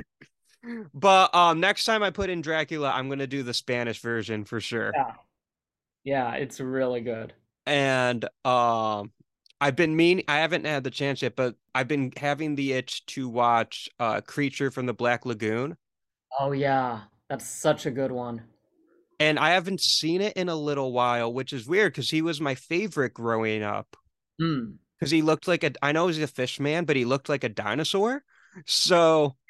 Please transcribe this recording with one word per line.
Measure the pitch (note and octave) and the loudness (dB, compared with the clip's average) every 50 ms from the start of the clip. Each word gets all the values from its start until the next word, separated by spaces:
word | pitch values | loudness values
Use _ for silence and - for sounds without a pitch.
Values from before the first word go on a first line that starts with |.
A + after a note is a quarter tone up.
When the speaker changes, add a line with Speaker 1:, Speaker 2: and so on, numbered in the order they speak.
| - - _ _ - - _ _ _ _ _ _ - A#3 A#3 A3+ G#3+ D3 - | -20 -20 _ _ -20 -20 _ _ _ _ _ _ -16 -14 -12 -12 -14 -14 -6
Speaker 1:
But, | C#3+ D#3 G3 F#3+ F#3+ F#3+ - - | 2 6 8 8 8 8 6 6
um, | F3 F3 E3+ D#3+ D#3+ | 6 6 6 6 4
next | F3+ G3 G3+ - - | 2 2 2 0 0
time | - A3 G#3+ G#3 | 0 0 0 0
I | F#3+ | 0
put | F3+ - G3 F#3 | -2 -2 -4 -4
in | F3+ E3+ D3 | -4 -4 -4
Dracula, | D#3 D#3+ D#3+ D3+ - D#3+ D3+ C#3+ C3+ | -2 -2 -2 -2 -2 -4 -2 -2 -2
I'm | B2 B2+ C3 C3+ | -2 -2 -2 -4
gonna | C#3 C#3 C#3 | -4 -4 -4
do | C3 C3+ C#3 C3 | -4 -6 -6 -6
the | B2 A#2 | -4 -6
Spanish | - - - B2 A#2+ A#2+ A#2 A2 - | -6 -4 -2 -2 -2 -2 -2 -4 -6
version | - A#2 A#2 A2+ G#2 G#2 A2 G#2+ G#2 | -6 -4 -4 -4 -4 -4 -6 -6 -6
for | - A#2+ A2+ | -6 -6 -8
sure. | G2 - A#2+ A2+ G#2+ G#2 A2+ | -6 -4 -4 -4 -4 -2 -2
Speaker 2:
Yeah. | D3 C3 A#2 A2+ - _ _ _ _ _ _ _ _ _ _ _ _ _ _ _ _ _ | -2 -2 -2 -6 -12 _ _ _ _ _ _ _ _ _ _ _ _ _ _ _ _ _
Yeah, | C#3 C#3 C3+ B2 A#2 - | -4 -2 -2 -2 -2 -4
it's | C3 C#3+ B2+ - - | -6 -6 -8 -8 -8
really | C3+ B2+ C3 C3 C3 B2+ B2 A#2+ | -8 -4 -2 0 0 0 -2 -2
good. | A#2 B2 A2+ A2+ A2 A2+ - _ _ _ _ _ _ | -4 -6 -6 -8 -8 -12 -16 _ _ _ _ _ _
Speaker 1:
And, | C#3 C#3+ C#3+ C#3 C3+ C3 B2+ B2+ B2 B2 A#2 - - - _ - | 0 0 2 2 2 2 2 2 2 0 -2 -4 -8 -10 _ -2
um, | C3 B2+ B2 A#2+ A#2+ A#2 A2+ A2 G#2+ G#2+ G#2 G#2 G#2+ - _ _ _ _ _ _ _ _ _ | 0 2 4 4 4 2 2 0 0 -2 -2 -6 -8 -14 _ _ _ _ _ _ _ _ _
I've | C#3+ C#3+ C3+ | 0 0 2
been | - F3 D#3 D#3 | 2 2 2 4
mean-, | D#3+ E3 E3+ F3+ F#3 - - | 4 6 6 4 4 2 0
I | D3 D3 | 0 0
haven't | D#3+ D#3 E3+ D3+ - | 2 0 0 -2 -2
had | D3+ D3+ C#3 B2+ | -2 -2 -2 -4
the | C3+ | -6
chance | - - D3 C#3+ C3+ - C#3 | -4 -4 -2 -2 -2 -2 -4
yet, | A#2+ - | -4 -2
but | - B2+ B2 A2+ - _ _ - | -2 -2 -2 -4 -6 _ _ -4
I've | C3 C3+ A#2+ | -4 -2 0
been | D3+ C#3+ C3+ B2+ - - | -2 -2 -2 -4 -6 -4
having | C#3+ C#3+ C#3+ C#3 D#3+ D3+ D3 | -2 -2 -2 -2 -2 -4 -4
the | C#3 C#3 C3+ C3 | -2 -2 -2 -2
itch | B2+ B2 - - - - | -2 -4 -4 -8 -10 -10
to | - - C#3 C3 B2+ | -10 -8 -8 -8 -4
watch, | A2+ B2 A#2+ A#2+ A#2 A#2 A2+ - - - - - - - | 0 2 2 4 4 4 2 0 -6 -12 -14 -14 -8 -4
uh, | B2 A2+ A2 G#2+ | -2 -2 -2 -2
Creature | - - - - C#3+ C#3 - - C#3+ C3 | -4 -6 -4 -4 -4 -2 -2 -2 -4 -4
from | - C3+ B2+ | -2 -2 -4
the | B2 A2+ | -4 -2
Black | - A#2+ A#2+ A#2+ A#2 - | 0 0 0 0 0 -2
Lagoon. | B2+ A#2 G#2+ A2+ G#2+ A2 A#2 C3 D3+ F3 - _ _ _ _ _ _ _ _ _ _ - C#3 | -6 -6 -2 -2 -2 0 -2 -2 -4 -6 -10 _ _ _ _ _ _ _ _ _ _ -4 -2
Speaker 2:
Oh, | C#3 C#3 C#3+ | -2 -2 0
yeah. | C3+ C#3 C#3 C3+ C3+ B2+ B2 A#2 G#2+ G#2 - _ _ _ - | 0 0 2 2 2 0 0 -4 -6 -10 -14 _ _ _ -8
That's | C#3 B2 - - | -8 -8 -8 -10
such | - - - D#3 D3+ - - | -10 -2 2 2 2 2 -2
a | D#3 | -4
good | B2 C3 C3+ B2+ B2+ | -4 -2 -2 -2 -4
one. | B2 B2 A#2+ A#2 A2+ A2+ - _ _ _ _ _ _ _ _ _ _ _ _ _ - | -4 -6 -6 -8 -10 -12 -16 _ _ _ _ _ _ _ _ _ _ _ _ _ 2
Speaker 1:
And | D3+ D#3 D3+ C#3 | 2 2 4 4
I | D3+ D#3 | 4 4
haven't | F3 F#3+ E3+ F#3+ F#3+ F3+ | 4 2 2 0 -4 -2
seen | - - - - - D#3 E3+ F#3 | 0 0 0 0 0 0 0 0
it | G3+ G#3+ - | 0 -2 -2
in | F#3+ F3+ F3+ | -2 -4 -2
a | E3 | -2
little | D#3 D3 D3 D3 C#3+ C3+ C3 A#2+ | -2 -2 -2 -2 -2 -2 0 0
while, | B2 B2 B2 A#2+ A#2+ A#2 A#2 A#2+ | 2 2 2 2 2 0 -2 -2
which | C3 C3 - C#3+ | -4 -6 -6 -8
is | C3 G#2+ | -10 -6
weird | B2 E3+ G3+ G#3+ F3 - | -2 2 2 2 2 0
'cause | - B2 - | -2 -4 -2
he | D#3+ D#3+ | 0 0
was | D#3+ E3+ E3 C#3+ | 0 0 -2 -2
my | D#3+ C#3+ C3 | -2 -2 -4
favorite | - - - E3 F3 G#3+ G3+ - D3+ C3 B2 - | -4 -4 -4 -2 -2 -2 -2 -2 -2 -2 -2 -2
growing | - A#2 A#2 A2+ A2 A2+ A2 G#2+ G#2+ G#2+ | -4 -2 0 0 0 0 0 0 -2 -2
up. | G#2 G#2 G#2 G#2 - - - _ _ _ _ _ _ _ - | -4 -4 -6 -8 -10 -16 -20 _ _ _ _ _ _ _ -4
Speaker 2:
Hmm. | E3 E3 D#3 C3+ A2+ - - - _ _ _ _ | -2 -2 -2 -2 -4 -6 -10 -16 _ _ _ _
Speaker 1:
'Cause | E3 C#3 | -2 0
he | D#3 D#3+ D#3 | 2 2 4
looked | D#3 D#3 C#3 - F#3+ | 4 2 0 0 0
like | F3 E3 - | 0 0 0
a, | D3 B2 - - | -2 -2 -2 0
I | C#3+ D3 | 0 2
know | D#3+ F3 F#3 | 2 2 2
he's | D#3+ D#3 | 0 -2
a | D#3 | -4
fish | C3+ - - B2+ B2 - - | -4 -4 -4 -4 -4 -4 -4
man, | C#3 C#3+ D3+ E3+ F3 | -2 -2 0 0 0
but | D3 D3+ | 0 2
he | C3+ B2 | 2 2
looked | A#2 C3 C#3 - - | 2 0 0 0 -2
like | D3 C3 - | -2 -2 -2
a | A#2 | -4
dinosaur. | G2+ - G#2+ G#2 A2 C#3 D#3+ - - G3 G3+ A#3 C4 D4 - _ _ _ _ _ - F#3 D3+ | -4 -4 -4 -2 -2 -2 -2 0 0 2 2 2 0 -2 -6 _ _ _ _ _ -20 -16 -6
So | - - - - D#3 F3+ E3+ E3+ D#3+ D#3+ D#3 D3 C#3 C3 - _ - | -2 0 0 4 4 6 6 8 8 6 6 4 2 0 -4 _ -2